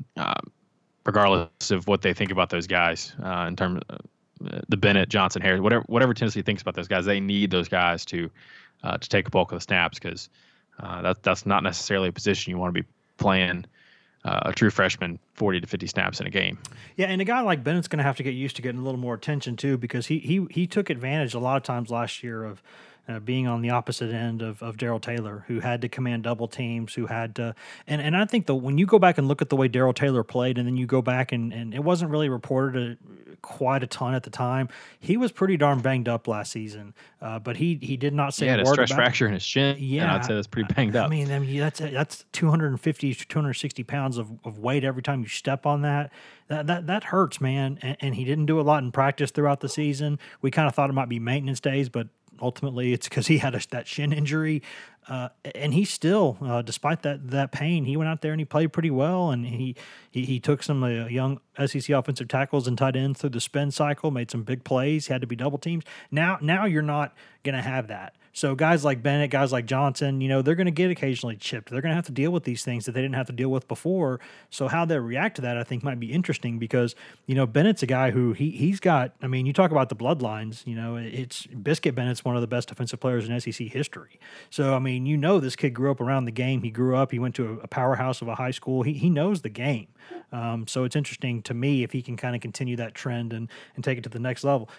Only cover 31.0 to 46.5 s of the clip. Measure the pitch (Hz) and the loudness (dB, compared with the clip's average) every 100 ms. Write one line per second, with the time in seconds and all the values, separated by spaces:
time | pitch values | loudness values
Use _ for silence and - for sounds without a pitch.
31 | 123 127 127 120 117 117 117 117 151 175 | 2 0 0 0 -2 -4 -6 -2 2 2
32 | 165 151 147 123 - 131 135 127 120 117 | 2 0 0 -2 0 0 2 0 -4 -8
33 | - 90 - - - - 131 135 123 - | -16 -20 -20 -18 -16 -2 0 2 0 -4
34 | 127 131 123 - 123 131 127 - - - | -2 -2 -4 -4 0 0 -2 -6 -20 -12
35 | - 220 247 - 190 175 147 135 127 127 | -2 0 0 0 0 4 4 4 2 0
36 | 117 117 - 107 101 110 107 104 101 - | 0 -2 -2 -4 -4 -8 -10 -12 -16 -20
37 | - _ 113 113 107 101 170 160 127 131 | -20 _ -10 -8 -6 -2 0 0 -4 -2
38 | 143 143 139 - 131 120 127 139 113 135 | 0 2 0 2 2 4 6 6 4 6
39 | 120 - 117 95 - 135 139 139 135 139 | 4 4 2 0 0 2 2 0 -2 0
40 | 170 - 120 107 101 117 107 - 113 117 | 2 2 0 -2 -2 -4 0 2 2 2
41 | 110 156 139 139 135 139 151 - 156 131 | 2 0 0 -2 -2 0 -2 -2 -4 -2
42 | 151 - - - 160 160 151 127 165 143 | -4 -6 -12 0 4 4 2 0 0 0
43 | 139 123 - 160 147 - 143 - 120 143 | -2 -2 -4 -2 -2 -2 -6 -8 -6 -4
44 | 135 120 107 113 117 107 117 143 135 127 | -2 -4 -6 -10 -14 -6 0 0 0 -2
45 | 127 139 110 - - 135 147 147 147 143 | -2 -2 -4 -6 -4 -2 0 0 2 0
46 | 143 - - - _ | -2 -10 -20 -20 _